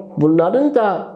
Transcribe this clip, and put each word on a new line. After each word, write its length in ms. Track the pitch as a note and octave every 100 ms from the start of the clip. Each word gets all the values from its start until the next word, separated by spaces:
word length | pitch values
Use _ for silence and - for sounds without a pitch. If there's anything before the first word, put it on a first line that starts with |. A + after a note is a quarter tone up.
| - -
Bunların 580 | D3+ E3 E3+ B3 D4
da 320 | B3 G#3+ F3+ -